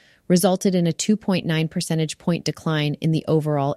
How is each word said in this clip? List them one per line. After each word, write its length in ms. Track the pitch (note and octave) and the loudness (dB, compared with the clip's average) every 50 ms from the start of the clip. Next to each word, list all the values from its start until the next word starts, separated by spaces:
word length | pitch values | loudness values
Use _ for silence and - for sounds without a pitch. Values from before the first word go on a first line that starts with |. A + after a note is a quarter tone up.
| _ _ _ _ _ - | _ _ _ _ _ 2
resulted 480 | F3+ F3 F3+ F#3 F#3 F#3 - G3+ F#3 | 2 4 4 2 2 2 2 0 2
in 120 | F3+ F3 E3 | 2 2 0
a 60 | D#3 | 0
two 220 | - - - G#3+ | -2 0 0 0
point 300 | G#3 - - F#3 E3 - | 0 0 -2 -2 -2 0
nine 240 | E3 D#3+ D#3+ D#3+ D#3 | -2 -2 0 -2 -2
percentage 480 | - F3+ E3 - E3 D#3+ D#3+ D3+ - - | -4 -6 -4 -2 -2 -2 -2 -2 -6 -6
point 260 | - F#3 E3+ - - | -4 -2 -2 -2 -2
decline 520 | D3+ D3 - - E3 D#3 D3+ D3 D3 D3 | -6 -6 -4 -4 -2 -2 0 0 -2 -2
in 180 | - - D#3+ D#3+ | -2 -2 0 0
the 100 | D#3 - | 0 0
overall 480 | - D#3+ D#3+ D3 D3+ D3+ C#3+ C#3 C#3+ - | 0 0 0 0 0 0 0 0 -2 -2